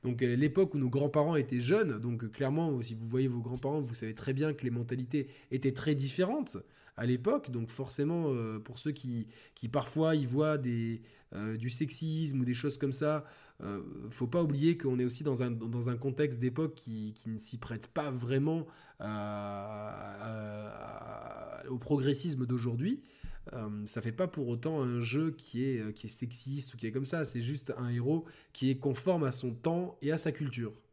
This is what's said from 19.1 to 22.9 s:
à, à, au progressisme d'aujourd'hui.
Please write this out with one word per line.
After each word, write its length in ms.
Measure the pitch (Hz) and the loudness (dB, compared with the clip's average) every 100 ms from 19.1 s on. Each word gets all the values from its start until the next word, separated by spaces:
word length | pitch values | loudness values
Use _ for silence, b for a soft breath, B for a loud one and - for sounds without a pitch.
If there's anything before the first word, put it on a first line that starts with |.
| 107 104 104 101 101 101 107 104 98 101 101 | -4 -4 -4 -4 -6 -6 -8 -8 -8 -10 -8
à, 1400 | 110 110 107 104 107 107 104 107 117 110 113 - - - | -8 -6 -6 -8 -8 -10 -10 -10 -10 -10 -10 -10 -10 -10
à, 40 | - | -6
au 100 | 131 | -6
progressisme 680 | 120 147 131 135 170 139 123 | 2 4 4 2 0 -2 0
d'aujourd'hui. 560 | 123 120 120 165 | 0 0 0 0